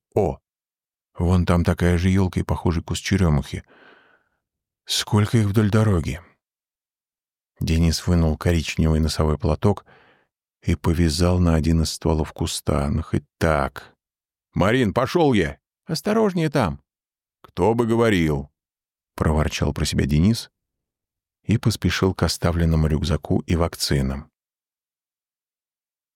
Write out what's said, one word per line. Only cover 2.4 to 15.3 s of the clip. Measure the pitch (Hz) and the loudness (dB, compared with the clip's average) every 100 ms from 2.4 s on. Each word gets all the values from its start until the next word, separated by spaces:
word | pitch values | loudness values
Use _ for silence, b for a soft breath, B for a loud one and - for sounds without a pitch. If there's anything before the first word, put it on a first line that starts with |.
и | |
похожий | 87 87 - 82 | -4 -2 -2 -2
куст | - 87 | -4 -8
черемухи. | - 95 87 73 69 - - b b b b b b b _ _ _ _ | -2 0 2 2 -2 -12 -14 b b b b b b b _ _ _ _
Сколько | - - - 110 104 120 | -8 -6 0 0 2 2
их | 104 | 2
вдоль | 104 107 | 2 2
дороги? | 110 110 90 65 67 - _ _ _ _ _ _ _ _ _ _ _ _ _ | 2 2 0 -2 -8 -14 _ _ _ _ _ _ _ _ _ _ _ _ _
Денис | - 80 82 78 - | -2 2 2 0 0
вынул | 87 80 78 | 2 2 0
коричневый | 92 85 73 - 80 78 | 0 0 -2 -2 0 2
носовой | 78 - 78 73 | 0 0 -2 0
платок — | - 76 104 98 - b b b b _ _ _ | -2 0 0 -2 -8 b b b b _ _ _
и | - | -4
повязал | 85 - 80 85 76 87 90 | -2 0 2 2 2 2 2
на | 87 | 2
один | 80 78 82 | 2 2 0
из | 80 | 0
стволов | - - 80 76 | -2 -2 -2 -2
куста. | - 82 - - 73 71 | -6 -6 -6 -4 -2 -2
Ну, | 80 | -4
хоть | 80 71 - _ | -4 -6 -8 _
так. | 85 78 65 - - _ _ _ _ _ _ | 0 0 -2 -6 -20 _ _ _ _ _ _
«Марин, | - 90 127 113 | -2 0 2 0
пошел | 87 131 180 151 | 0 -2 0 2